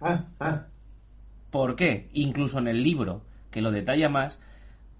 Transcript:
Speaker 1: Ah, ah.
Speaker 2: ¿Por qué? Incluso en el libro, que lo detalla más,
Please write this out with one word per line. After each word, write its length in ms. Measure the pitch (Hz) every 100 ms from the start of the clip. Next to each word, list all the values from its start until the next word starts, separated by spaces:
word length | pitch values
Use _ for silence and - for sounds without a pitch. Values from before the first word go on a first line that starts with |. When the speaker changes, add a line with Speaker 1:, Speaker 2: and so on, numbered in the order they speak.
Speaker 1:
Ah, 220 | 160 170 - -
ah. 260 | 156 151 - - - - - - - - -
Speaker 2:
¿Por 260 | 139 127 123
qué? 320 | 170 110 -
Incluso 440 | 147 139 135 135 135
en 100 | 120
el 140 | 113
libro, 380 | 147 156 92 98 - - -
que 100 | 110
lo 100 | 110
detalla 380 | 104 98 147 151
más, 320 | 139 139 - - - - - -